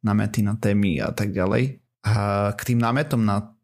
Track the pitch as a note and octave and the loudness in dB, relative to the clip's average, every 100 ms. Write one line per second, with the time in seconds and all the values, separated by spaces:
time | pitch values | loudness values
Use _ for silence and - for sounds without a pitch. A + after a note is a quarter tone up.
0 | G#2+ G#2 G#2+ A2 G#2 A2 G#2 G2+ G2+ D2+ | 2 0 0 0 -2 0 0 2 2 0
1 | - - G#2 G2 F#2 A2+ C3 C3 _ _ | -4 -4 -4 0 0 2 0 -4 _ _
2 | - G#2+ G2+ G2+ G2+ G#2 - A#2+ A#2 B2+ | -2 0 2 0 0 -2 -2 0 2 0
3 | D3 B2 G#2+ G2+ G#2 _ | 0 0 2 0 -2 _